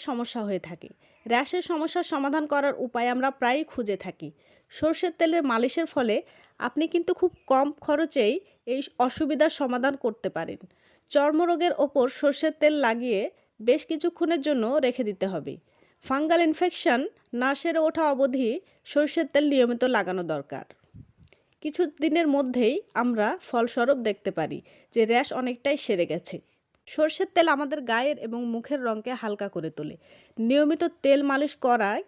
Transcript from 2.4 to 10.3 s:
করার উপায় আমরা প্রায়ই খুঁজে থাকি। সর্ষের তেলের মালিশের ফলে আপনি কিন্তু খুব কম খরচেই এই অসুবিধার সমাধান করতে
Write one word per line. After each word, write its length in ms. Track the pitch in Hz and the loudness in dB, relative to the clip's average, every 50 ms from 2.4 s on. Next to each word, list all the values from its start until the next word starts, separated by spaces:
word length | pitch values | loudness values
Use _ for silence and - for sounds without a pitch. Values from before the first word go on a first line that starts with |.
| 302 302 294 | -2 0 0
করার 220 | 285 277 277 - - 262 | 0 0 0 -2 -2 -6
উপায় 220 | 240 - 240 240 247 247 | -6 -4 -2 0 0 0
আমরা 140 | 254 254 269 269 - | 0 0 -2 -2 0
প্রায়ই 260 | 254 240 254 294 320 - - | 0 0 2 0 -2 -4 -6
খুঁজে 240 | - 233 208 196 180 - | -6 -4 -4 -4 -4 -6
থাকি। 240 | 190 - - 160 143 - _ _ _ _ _ _ _ - | -12 -12 -12 -14 -14 -14 _ _ _ _ _ _ _ -8
সর্ষের 400 | - 302 311 320 - - 349 330 - | -2 0 0 0 0 -2 -4 0 0
তেলের 240 | 339 320 330 339 294 269 | 0 2 2 2 2 2
মালিশের 380 | 233 226 247 269 - 330 330 311 - | 2 2 0 0 0 -2 -4 -2 -2
ফলে 220 | 302 247 220 208 285 - - _ - - _ _ _ - | 0 0 2 0 0 -2 -6 _ -20 -20 _ _ _ -8
আপনি 180 | 240 - 294 320 320 - | -4 -2 -2 -2 0 0
কিন্তু 200 | 339 339 - 359 - | 0 0 0 0 0
খুব 100 | - 349 - - _ - | 0 0 -2 -4 _ 2
কম 160 | 262 262 277 294 302 - - | 4 4 4 2 -2 -6 -2
খরচেই 500 | - 294 294 330 302 - 277 214 208 262 381 - _ _ _ _ 240 254 | 0 0 2 0 0 2 2 2 2 2 0 -4 _ _ _ _ -6 -4
এই 80 | 269 269 - - - 254 | -4 -4 -8 -2 0 0
অসুবিধার 460 | 254 - - 320 269 302 262 302 330 - - | 0 0 -2 -2 -2 2 2 2 2 2 0
সমাধান 340 | 285 247 247 240 247 285 277 269 - | -2 -2 -2 0 0 0 -2 0 -4
করতে 240 | 233 214 - - 190 | -4 -4 -4 -8 -6